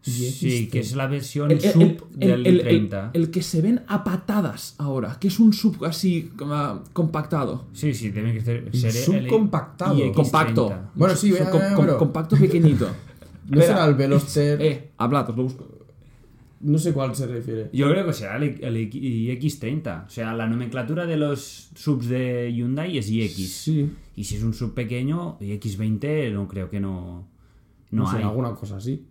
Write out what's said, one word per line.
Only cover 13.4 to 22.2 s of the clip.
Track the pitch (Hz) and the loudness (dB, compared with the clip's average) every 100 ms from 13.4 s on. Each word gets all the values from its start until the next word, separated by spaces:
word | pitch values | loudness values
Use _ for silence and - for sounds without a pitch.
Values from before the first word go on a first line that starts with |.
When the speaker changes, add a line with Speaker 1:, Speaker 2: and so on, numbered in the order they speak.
| - | 2
Speaker 2:
¿No | 139 | 6
Speaker 3:
Espera. | 170 196 | 6 6
Speaker 2:
será | 160 | 4
el | 135 | 4
Veloster? | 135 143 - 151 147 147 | 4 2 2 0 2 2
Speaker 3:
Eh, | 151 127 - _ | 0 -2 -10 _
hablad, | 120 143 120 | 0 0 0
os | 113 | -2
lo | |
busco. | 127 127 - - - - - - - - - _ 147 | -4 -6 -18 -20 -20 -20 -20 -20 -20 -20 -20 _ 0
Speaker 2:
No | 156 | 2
sé | 170 | 2
cuál | 143 135 | 0 -2
se | 120 127 | -4 -6
refiere. | 120 120 113 107 | -6 -6 -8 -6
Speaker 1:
Yo | 120 143 | 0 2
creo | 180 175 | 2 0
que | |
será | - 101 110 | -4 -6 -4
el, | 147 117 | -4 -4
el | 127 113 | -6 -4
I | 107 135 131 117 113 | -4 -6 -6 -4 -4
X | 127 147 - | -2 -4 -4
treinta. | 110 151 156 82 101 | -6 -6 -6 -10 -12
O | |
sea, | - 113 | -10 -6
la | 113 113 | -4 -2
nomenclatura | 117 123 127 117 160 170 | -4 -4 -6 -4 -4 -2
de | 156 | -2
los | 147 139 - - - - | -2 -4 -8 -20 -20 -8
subs | - 135 120 | -2 -2 0
de | 127 | -2